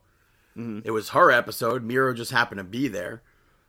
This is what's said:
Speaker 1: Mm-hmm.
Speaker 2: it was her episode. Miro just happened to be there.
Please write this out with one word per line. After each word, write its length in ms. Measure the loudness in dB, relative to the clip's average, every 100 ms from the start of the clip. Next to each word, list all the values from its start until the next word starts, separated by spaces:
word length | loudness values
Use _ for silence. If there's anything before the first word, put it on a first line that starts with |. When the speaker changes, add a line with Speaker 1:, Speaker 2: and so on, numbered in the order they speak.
| _ _ _ _ _ -12
Speaker 1:
Mm-hmm. 300 | -10 -8 -4
Speaker 2:
it 40 |
was 180 | -4 0
her 220 | 6 6
episode. 520 | 6 2 -4 -2 -2
Miro 300 | -2 0 0
just 180 | -2 -2
happened 280 | 0 0 -4
to 40 |
be 240 | -10 -6 -4
there. 340 | -4 -10 -12 _ _ _ _